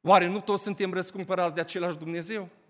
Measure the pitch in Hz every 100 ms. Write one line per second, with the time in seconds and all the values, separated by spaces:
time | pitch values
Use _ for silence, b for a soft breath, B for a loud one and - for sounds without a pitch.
0 | 165 196 175 202 196 202 208 196 190 185
1 | 185 196 180 185 175 160 165 185 175 151
2 | 160 170 170 220 180 -